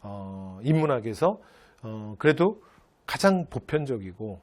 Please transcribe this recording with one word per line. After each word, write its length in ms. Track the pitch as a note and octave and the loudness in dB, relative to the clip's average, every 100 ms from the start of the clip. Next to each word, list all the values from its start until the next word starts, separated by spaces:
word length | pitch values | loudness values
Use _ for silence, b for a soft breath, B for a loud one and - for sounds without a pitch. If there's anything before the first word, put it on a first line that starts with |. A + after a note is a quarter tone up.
어, 560 | G#2+ G2+ F#2+ F#2+ F#2+ F#2 | -12 -12 -10 -12 -12 -6
인문학에서, 760 | A#2+ D#3+ D#3 C3 A2 G#2 E3 G#3 b b b b | 0 2 4 0 -2 2 2 2 b b b b
어, 320 | A2 A2 G#2+ G#2 | -14 -12 -12 0
그래도 420 | D3+ D#3 F3+ A3 b b b _ - | 2 4 2 2 b b b _ -10
가장 380 | - G3 F#3+ E3+ | 2 4 4 0
보편적이고 880 | B2+ - D3+ C#3+ A#2+ F#2+ F2+ A2 F2+ | -8 -2 -2 -2 -6 -6 -10 -12 -12